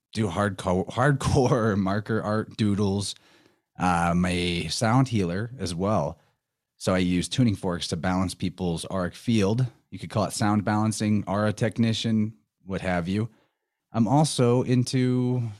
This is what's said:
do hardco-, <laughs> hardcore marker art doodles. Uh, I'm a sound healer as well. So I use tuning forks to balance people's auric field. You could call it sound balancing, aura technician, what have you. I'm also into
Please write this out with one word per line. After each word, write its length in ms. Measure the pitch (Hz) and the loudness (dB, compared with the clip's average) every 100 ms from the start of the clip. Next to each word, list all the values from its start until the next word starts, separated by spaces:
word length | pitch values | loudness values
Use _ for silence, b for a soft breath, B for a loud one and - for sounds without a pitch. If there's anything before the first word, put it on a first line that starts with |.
| _ | _
do 160 | 107 107 | -4 -2
hardco-, 580 | 82 104 98 92 90 - | 0 -2 -2 -2 0 -2
<laughs> 40 | |
hardcore 840 | - 147 135 - 147 123 127 113 98 | 0 2 2 2 2 4 2 2 2
marker 440 | 95 104 104 110 | 0 -2 -2 -2
art 340 | 80 107 - - | 0 -2 -2 0
doodles. 600 | 107 101 101 98 98 - b b b b b - | 0 2 2 0 -2 -8 b b b b b -2
Uh, 340 | 90 85 85 | 0 2 2
I'm 120 | 87 90 | 2 0
a 420 | 90 87 85 80 | 0 -2 -2 -4
sound 400 | - 113 123 131 | -2 2 2 2
healer 420 | 113 90 92 117 127 | 0 -2 -4 -6 -8
as 160 | 90 85 | -8 -4
well. 440 | 98 104 73 - _ _ _ _ _ - | -2 0 -2 -6 _ _ _ _ _ -8
So 160 | - | 0
I 60 | 92 | 2
use 280 | 90 90 82 | 2 0 0
tuning 280 | - 120 98 | 2 2 0
forks 320 | 95 87 - | -4 -4 -4
to 80 | 87 | -4
balance 360 | 92 92 92 | -2 0 -2
people's 520 | - 95 - 90 82 - | -4 -6 -4 -4 -4 -4
auric 300 | 95 90 - | -4 -4 -4
field. 500 | - 113 95 113 123 - _ | 0 2 2 2 0 -4 _
You 80 | 98 | -14
could 100 | 85 | -6
call 160 | 113 92 | -2 -2
it 80 | |
sound 300 | - 104 104 | 0 0 2
balancing, 600 | 98 107 107 110 110 104 95 | 2 0 0 0 0 0 0
aura 240 | 98 107 | 0 0
technician, 840 | 101 117 - 113 107 117 110 107 - _ _ 87 | 0 -2 0 0 0 0 0 -2 -6 _ _ -8
what 160 | 92 | -6
have 260 | 92 90 85 | -2 -2 0
you. 220 | 101 113 _ _ _ _ _ _ | -2 -4 _ _ _ _ _ _
I'm 160 | 113 104 | 0 2
also 560 | 139 156 - 120 123 | 4 2 2 4 4
into 800 | 120 127 123 131 127 127 123 127 117 | 2 2 2 0 0 0 0 -2 -4